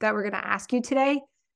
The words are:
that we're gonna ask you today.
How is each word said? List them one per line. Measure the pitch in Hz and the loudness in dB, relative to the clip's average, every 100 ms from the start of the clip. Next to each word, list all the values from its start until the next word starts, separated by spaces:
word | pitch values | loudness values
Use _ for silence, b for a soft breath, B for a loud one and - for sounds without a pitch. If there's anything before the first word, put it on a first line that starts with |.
that | 214 | 0
we're | 214 | 0
gonna | 202 196 | -2 -4
ask | - 196 - | -4 -4 0
you | 247 | -2
today. | 240 269 269 285 - _ _ | 0 2 2 2 -4 _ _